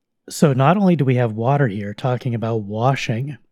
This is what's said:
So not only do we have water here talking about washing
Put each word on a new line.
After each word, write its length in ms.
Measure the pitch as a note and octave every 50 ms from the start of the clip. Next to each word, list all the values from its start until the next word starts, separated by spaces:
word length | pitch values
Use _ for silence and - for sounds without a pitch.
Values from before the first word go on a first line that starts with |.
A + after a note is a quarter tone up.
| _ _ _ _ _ -
So 240 | - - F#3 D3+
not 240 | C3 B2 C3+ C#3+ F3
only 220 | G#3+ G3+ F#3 F3+ C#3
do 80 | C#3+
we 100 | B2+ B2+
have 160 | B2 B2 A#2
water 380 | G#2+ G#2+ A2 B2 C#3+ C#3+ C#3+ A#2
here 240 | F#2 G#2+ G2+ G2+ G2+
talking 420 | - - C3 B2 A#2 - B2+ A#2
about 280 | A2+ A2 A2+ A#2 A2+ G#2
washing 720 | G2 G#2 A2 A#2 C3 C#3 - - - A#2 A2 C3 C#3+ D3 - _ _